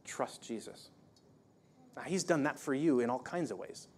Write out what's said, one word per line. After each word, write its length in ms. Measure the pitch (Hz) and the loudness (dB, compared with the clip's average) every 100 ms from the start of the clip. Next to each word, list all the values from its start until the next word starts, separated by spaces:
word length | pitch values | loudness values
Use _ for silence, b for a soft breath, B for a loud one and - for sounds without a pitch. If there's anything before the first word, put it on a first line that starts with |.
trust 380 | - - 127 - | -12 -4 -4 -4
Jesus. 480 | - 113 98 - - - - - - - _ _ _ _ - - | -8 -8 -8 -16 -20 -20 -20 -20 -20 -20 _ _ _ _ -18 -12
Now, 60 | |
he's 220 | 120 185 | -2 -2
done 180 | 170 165 | 4 4
that 140 | 143 143 | 4 0
for 160 | - | 0
you 260 | 135 160 127 | 2 6 6
in 100 | 120 | 4
all 80 | 127 | 0
kinds 320 | - 175 147 | -2 -2 -2
of 80 | 98 | -4
ways. 280 | - - - | -8 -12 -16